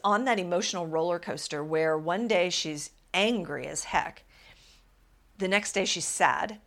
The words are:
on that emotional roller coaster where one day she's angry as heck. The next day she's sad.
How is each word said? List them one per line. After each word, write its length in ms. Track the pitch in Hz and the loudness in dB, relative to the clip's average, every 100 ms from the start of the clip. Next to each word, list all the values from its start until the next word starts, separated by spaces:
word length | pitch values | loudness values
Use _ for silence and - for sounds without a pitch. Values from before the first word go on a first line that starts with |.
on 220 | 196 208 262 | 2 2 4
that 140 | 220 | 0
emotional 460 | 180 175 202 185 165 | 2 0 0 -4 -2
roller 340 | 160 165 170 | 0 2 0
coaster 440 | - 151 - 151 | -4 -6 -6 -6
where 340 | 156 160 160 156 | -2 2 2 2
one 300 | 156 185 233 | 0 -2 2
day 220 | 202 180 | 2 2
she's 400 | 170 165 151 - - _ | 0 -4 -6 -10 -16 _
angry 520 | 180 208 240 165 143 135 | 2 2 2 -2 -6 -6
as 200 | 151 - | -6 -2
heck. 380 | 165 85 - _ - - - - - _ _ _ _ _ - | -2 -2 -8 _ -20 -20 -20 -20 -20 _ _ _ _ _ -6
The 100 | 190 | 0
next 240 | 202 208 | 0 0
day 140 | 202 240 | -2 -2
she's 180 | 175 | -2
sad. 560 | - - 165 - 185 214 | -4 2 2 2 -2 -8